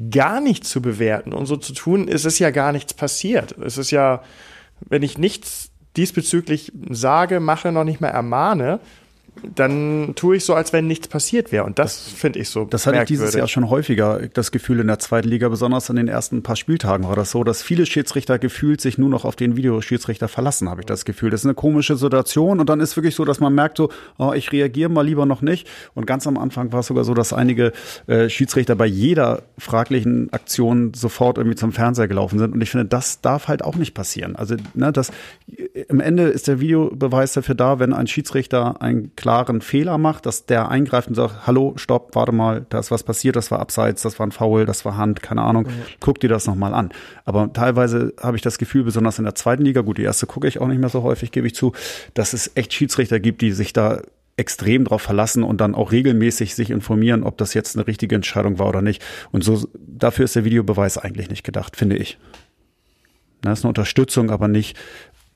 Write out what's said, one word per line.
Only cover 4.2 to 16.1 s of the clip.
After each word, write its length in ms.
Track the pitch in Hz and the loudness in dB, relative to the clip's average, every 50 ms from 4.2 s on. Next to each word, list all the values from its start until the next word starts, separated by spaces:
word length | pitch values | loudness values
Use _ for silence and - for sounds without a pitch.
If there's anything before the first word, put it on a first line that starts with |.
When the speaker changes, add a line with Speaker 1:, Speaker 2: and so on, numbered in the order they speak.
| - - - - - - - - - _ _ - - | -4 -12 -20 -20 -20 -20 -20 -20 -20 _ _ -16 -6
Speaker 1:
wenn 140 | - - 147 | -2 -2 0
ich 160 | 143 139 - | 0 -2 -2
nichts 540 | 143 165 208 - - - - - - - - _ _ _ _ - | 0 -2 -2 -2 -4 -12 -12 -12 -12 -14 -16 _ _ _ _ -2
diesbezüglich 720 | 160 180 180 - 175 160 - - 175 175 - 151 147 - - - 170 - - | -2 0 0 0 -2 0 0 0 0 0 0 -2 -4 -4 -8 -16 -14 -10 -10
sage, 480 | 127 113 120 131 147 165 180 175 185 180 | -4 0 2 4 4 4 2 2 0 0
mache, 320 | 165 156 160 165 - 175 | 2 0 0 0 0 0
noch 140 | 165 160 156 | 0 0 0
nicht 160 | 156 156 - | 0 -2 -2
mal 80 | 156 139 | -2 -2
ermahne, 720 | - 123 117 120 120 131 156 202 214 156 123 135 175 226 - - - - _ _ _ _ _ - - - - - - | -2 -2 -2 -2 0 0 2 2 2 0 0 0 -2 -4 -6 -12 -20 -20 _ _ _ _ _ -20 -20 -18 -16 -6 0
dann 580 | - 135 131 143 147 147 151 151 151 151 143 139 | 0 2 2 2 0 0 0 0 -2 -2 -4 -4
tue 200 | - - 180 190 | 0 2 4 4
ich 80 | 190 - | 4 2
so, 80 | - 165 | 2 2
als 200 | 156 156 - - | 2 2 0 0
wenn 120 | 165 160 | 0 2
nichts 220 | 160 160 156 - | 0 -2 -4 -6
passiert 440 | - - 151 - - - 240 - - | -6 -4 -4 -2 0 0 0 0 0
wäre. 120 | - 107 101 | 0 -2 -2
Und 140 | 104 98 - | 0 0 0
das 260 | 151 - - - - | 0 0 -2 -8 -12
Speaker 2:
Das, 80 | - - | -16 -6
Speaker 1:
finde 240 | - - 147 123 | -2 -2 -2 -2
ich 120 | - 107 - | -2 -6 -6
so 160 | - 110 107 | -4 -4 -4
Speaker 2:
das 200 | 101 - 110 - | -2 -2 0 2
hatte 140 | 139 123 123 | 2 2 2
ich 60 | 117 | 2
dieses 160 | - 151 139 110 107 104 | 2 0 0 0 0 0
Speaker 1:
merkwürdig. 60 | 113 | 0
Speaker 2:
Jahr 80 | 123 | 0
schon 220 | - - 131 123 110 | 0 0 0 2 2
häufiger, 560 | 127 143 151 - 120 101 107 107 107 101 107 117 | 2 0 0 2 2 2 2 2 2 -2 -4 -4
das 200 | - 123 113 - | -2 -2 -2 -2
Gefühl 280 | - - - - 127 117 | -2 -4 0 0 0 2
in 60 | 110 | 2
der 140 | 110 107 - | 2 0 0
zweiten 280 | - - 120 113 110 | -2 0 0 0 2
Liga, 220 | 117 117 113 123 120 | 2 0 2 0 0
besonders 400 | 113 104 123 123 127 127 - - | 0 0 0 0 0 0 -2 -2
in 60 | 120 | 0
den 120 | 120 117 | 0 0
ersten 360 | 117 | 0